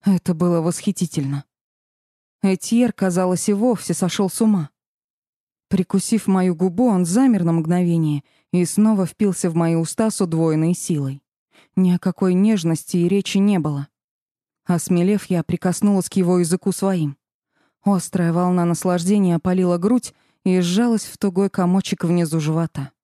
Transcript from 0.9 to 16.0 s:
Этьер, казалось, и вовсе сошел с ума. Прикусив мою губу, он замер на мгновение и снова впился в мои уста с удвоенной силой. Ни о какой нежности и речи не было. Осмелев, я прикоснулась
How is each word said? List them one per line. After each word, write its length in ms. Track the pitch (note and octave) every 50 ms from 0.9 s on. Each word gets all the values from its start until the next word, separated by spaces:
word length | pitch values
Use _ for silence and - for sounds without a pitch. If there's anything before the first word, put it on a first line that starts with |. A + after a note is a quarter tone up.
| F#3 - F3+ D#3+ - E3 C#3 C3+ C#3 C#3+ C#3+ _ _ _ _ _ _ _ _ _ _ _ _ _ _ _ _ _ _ _
Этьер, 500 | - G3 F#3+ F#3 - - A#3 A#3 B3 A#3
казалось, 560 | - - G3 F#3+ F3 F3+ F#3 F3+ F#3 E3+ - -
и 40 |
вовсе 420 | G#3 G3 A3 B3+ A#3 F3 - - F3
сошел 360 | - F#3+ F3 - - G3+ F#3
с 100 | - -
ума. 300 | A#3 A3 G#3 F#3+ D3+ C#3 _ _ _ _ _ _ _ _ _ _ _ _ _ _ _ _ _ _ _ _
Прикусив 580 | - - F#3 _ - G3 - - - G#3+ -
мою 280 | - F#3+ F#3+ F3+ F#3 F3
губу, 320 | D#3 F3+ F#3+ E3+ F#3 B3+
он 180 | B3 G#3 F3+ F3+
замер 400 | E3 F3 A#3 C4+ C4+ A#3 G3 F3
на 80 | E3+
мгновение 680 | E3 E3 D#3 D#3+ F3 F3+ F3+ F3 E3+ E3 D#3+ D3+ D3 C#3+ - _ _ _ _ _
и 120 | - F3+ F3
снова 420 | D#3+ - - G#3+ A3 A3 G3 F#3
впился 440 | E3 - _ G#3+ G3+ F3+ - - F3+
в 40 | D#3+
мои 200 | E3+ E3+ E3 E3
уста 360 | E3 E3 D#3 - - A3+ A3
с 100 | - -
удвоенной 540 | G3 E3+ D#3+ D#3+ E3 D#3+ D#3 D#3 D#3+ E3 F3+
силой. 480 | - - - F3+ D3 C#3 C3+ C3+ C#3 _ _ _ _ _ _ _ - _ _ _
Ни 160 | - F#3 F3+
о 60 | F3+ F3+
какой 360 | - F#3+ F3 - G3 F#3 F3+
нежности 600 | F3+ G3 A3 A3 G3+ D#3+ E3 D#3+ D3+ - - -
и 120 | F3+ E3+ F3
речи 300 | F#3+ G3+ F#3+ - - G3
не 200 | G3 G#3 G3+ F3+
было. 300 | D3 D3+ D3 C#3 C#3+ - _ _ _ _ _ _ _ _ _ _ _ _ _ _ _
Осмелев, 640 | - F3+ E3 - - F3+ F3 F3 F#3+ G#3 G3 -
я 160 | - F#3 E3+
прикоснулась 680 | D#3 - E3+ F3 - F#3 F3 - - G#3 G3+ F#3+